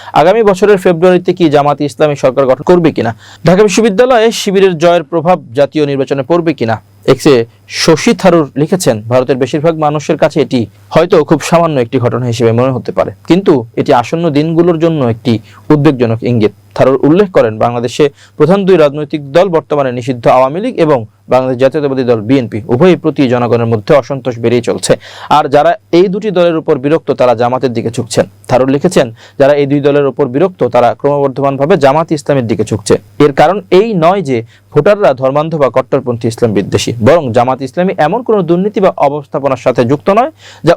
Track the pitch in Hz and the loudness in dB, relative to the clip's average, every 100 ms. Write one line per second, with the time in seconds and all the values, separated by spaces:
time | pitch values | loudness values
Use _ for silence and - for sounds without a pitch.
0 | - 143 165 226 208 185 202 190 185 160 | -4 0 2 4 2 2 2 2 2 2
1 | 185 180 180 180 160 143 143 143 147 - | 2 2 0 0 2 2 2 -2 -4 -2
2 | 151 139 135 135 127 131 165 180 151 - | -2 0 -2 0 0 0 2 2 2 0
3 | 113 - - - 156 185 214 220 220 190 | -4 -6 -14 -4 0 2 2 2 0 2
4 | 247 233 226 214 202 190 190 160 170 175 | 2 2 2 -2 -2 2 2 2 2 2
5 | 151 170 165 175 123 120 139 156 143 139 | 0 -2 0 -2 -2 -2 0 0 -2 -2
6 | 131 139 135 175 165 - 113 110 - _ | -2 -4 -2 0 0 -2 -2 -4 -8 _
7 | - 131 156 123 113 _ - - - 151 | -2 2 2 2 0 _ -14 -4 0 2
8 | 240 202 185 170 139 127 160 180 139 107 | 0 0 2 2 0 -4 -2 -2 -2 -2
9 | 113 127 127 131 131 156 165 156 147 151 | -2 -2 0 -2 -2 -2 -2 0 -2 -2
10 | 160 151 156 160 120 127 104 - - 160 | -4 -2 -2 0 -2 -2 -4 -10 -2 0
11 | 175 180 143 151 - 170 165 139 120 131 | 2 2 2 -2 0 0 0 -2 -2 -2
12 | 120 120 123 117 113 117 131 127 - 92 | -2 -2 -4 0 0 2 0 -2 -4 -4
13 | 82 - - 185 196 135 113 - - 123 | -4 -6 -2 0 2 0 -2 -4 0 0
14 | 117 165 170 143 160 165 175 165 165 156 | 0 -4 -2 -2 0 0 0 0 -2 0
15 | 120 113 127 104 - - - 151 151 123 | -2 -2 -2 -4 -6 -8 0 2 2 0
16 | 117 113 120 120 104 - _ - 131 139 | -2 -2 -2 0 0 -4 _ 0 2 2
17 | 143 175 196 151 113 110 117 120 120 - | 2 2 2 0 0 0 -2 -2 -4 0
18 | 143 - - - 151 202 190 175 147 151 | -2 -2 -10 -2 2 2 2 4 2 -2
19 | 147 156 139 165 196 160 - 147 131 123 | -8 -8 -2 0 0 -2 -2 -2 -2 -4
20 | 120 123 143 127 131 165 240 - 156 131 | -6 -2 2 2 2 -2 -6 -2 0 0
21 | 107 _ - 127 131 123 131 156 143 131 | -2 _ -2 0 0 0 0 0 -2 -2
22 | 123 113 104 135 113 107 - 123 180 170 | 0 -2 0 0 -2 -6 -4 2 2 2
23 | 156 139 127 123 120 117 117 110 98 143 | 0 0 0 0 0 0 0 -2 2 0
24 | 120 139 127 117 117 120 107 180 - 127 | 0 -6 -6 -4 -2 0 -2 -4 -2 -2
25 | - - - 147 147 143 160 - _ 170 | -6 -12 -2 0 2 2 2 -2 _ 0
26 | 196 202 214 180 170 160 156 139 143 156 | 2 -2 -4 0 0 0 -2 -2 0 -2
27 | 147 123 127 113 120 127 135 113 117 123 | -2 0 0 2 0 -2 -2 -4 -6 -6
28 | 120 135 - - - 127 131 139 180 180 | -4 -4 -4 -8 -2 0 0 0 0 0
29 | 120 113 - - 135 147 139 143 143 143 | -2 -6 -10 0 2 2 0 -2 0 0
30 | 135 127 135 139 185 - 123 120 117 110 | 0 -2 -4 -2 -2 -2 -2 2 0 0
31 | 143 143 139 131 139 135 147 180 135 156 | -2 0 -2 -2 -4 -2 0 2 2 2
32 | 165 147 - 139 113 101 - 107 - 95 | -2 -4 -2 -2 0 -2 -4 -4 -2 -2
33 | - - 147 135 156 208 185 180 233 185 | -2 0 2 2 0 0 0 0 2 0
34 | 160 202 139 117 113 _ _ 147 202 208 | 0 0 -2 -4 -6 _ _ 0 2 2
35 | 180 120 131 147 160 160 127 131 131 139 | 2 0 0 0 -2 -2 0 0 -2 -2
36 | 123 117 117 113 113 101 - - - 117 | -2 -4 -6 -2 -2 -2 -2 -4 -4 0
37 | 113 170 131 120 123 127 131 175 185 - | 2 2 2 0 0 -2 -6 -4 -4 -2
38 | 151 233 240 208 160 175 208 208 190 - | -2 -2 -2 -2 0 -2 -2 0 0 0
39 | 143 147 143 151 139 127 - - 117 143 | -2 -2 -8 -6 -4 -2 -2 0 0 0
40 | - 208 302 - - - 151 | 0 0 -2 -6 -20 -4 -2